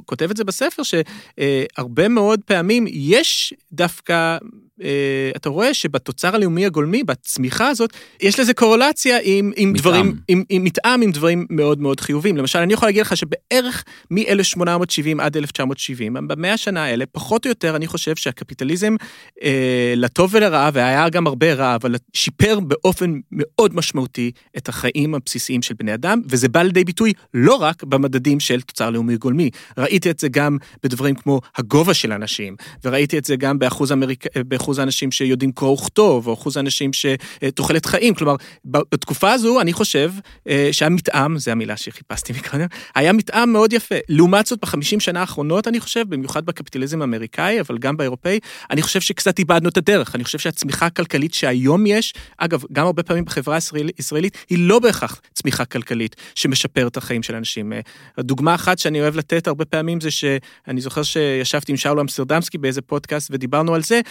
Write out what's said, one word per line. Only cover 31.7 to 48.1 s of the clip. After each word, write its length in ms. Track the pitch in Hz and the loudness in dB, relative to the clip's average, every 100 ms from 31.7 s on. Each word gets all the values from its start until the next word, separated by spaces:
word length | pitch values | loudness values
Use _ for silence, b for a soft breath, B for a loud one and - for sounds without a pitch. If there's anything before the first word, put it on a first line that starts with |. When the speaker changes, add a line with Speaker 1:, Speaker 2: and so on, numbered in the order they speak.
| 147 170 | 4 4
Speaker 1:
של 180 | 170 117 | 2 0
אנשים, 440 | 104 107 - 98 95 B B | -4 -6 -8 -10 -14 B B
וראיתי 340 | 127 135 147 156 | -2 0 2 0
את 80 | 143 | -2
זה 100 | 131 | -2
גם 240 | 135 143 | 0 2
באחוז 320 | 127 - 139 | 0 0 0
אמריק-, 340 | 139 131 127 - 139 127 | 0 0 -4 -6 -6 -4
באחוז 180 | 127 - | -4 -2
אחוז 140 | 139 | -2
האנשים 320 | 135 - 135 | -2 -2 -4
שיודעים 400 | - 131 127 135 | -2 0 0 0
קרוא 200 | 127 135 | 0 0
וכתוב, 540 | 139 - - 208 127 117 | 0 0 4 4 4 0
או 60 | |
אחוז 240 | 113 151 143 | -4 -4 -2
האנשים 360 | 139 - 139 | -2 -2 -2
ש-, 120 | 135 143 135 B B | 0 0 -2 B B
אה, 80 | 139 | -4
תוחלת 340 | 139 135 156 - | -2 0 0 0
חיים. 280 | 180 226 | 2 4
כלומר, 220 | 185 147 139 B B 135 | 4 2 0 B B -2
ב-, 60 | 147 - | 0 0
בתקופה 400 | 151 - 147 196 | -2 -4 0 2
הזו, 300 | 247 226 254 | 4 4 4
אני 120 | 170 | 2
חושב, 380 | 175 214 139 160 196 - b - | 0 0 0 0 -2 -14 b -2
אה, 200 | 139 143 | 2 2
שהיה 180 | 139 156 | 2 2
מתאם, 480 | 175 - 143 147 160 | 2 0 0 0 -2
זה 140 | 120 | -2
המילה 260 | 113 107 104 | -4 -4 -8
שחיפשתי 560 | - - - 107 - | -10 -14 -12 -10 -8
מקודם, 320 | 123 - 139 170 B B 131 | -8 -6 -4 -4 B B 2
היה 180 | 156 | 4
מתאם 400 | 220 202 214 240 | 4 2 0 2
מאוד 200 | 214 220 | 4 4
יפה. 220 | 226 - 175 - | 2 -2 -4 2
לעומת 360 | 151 175 196 220 | 6 6 6 2
זאת, 140 | 233 | -2
בחמישים 380 | 180 147 147 208 | -4 -4 -2 -2
שנה 200 | - 175 | -2 -2
האחרונות, 480 | 180 156 147 185 226 | -4 -4 -2 0 0
אני 120 | 233 | -2
חושב, 240 | - 233 214 | -2 -4 -2
במיוחד 360 | 143 135 151 165 | -4 -4 -6 -6
בקפיטליזם 560 | 170 147 135 135 160 | -8 -8 -6 -4 -2
האמריקאי, 580 | 135 113 113 - 180 226 | -2 -4 -6 -4 -2 -2
אבל 160 | 156 117 | -2 -4
גם 200 | 131 151 | -4 -2
באירופאי, 420 | 131 | -4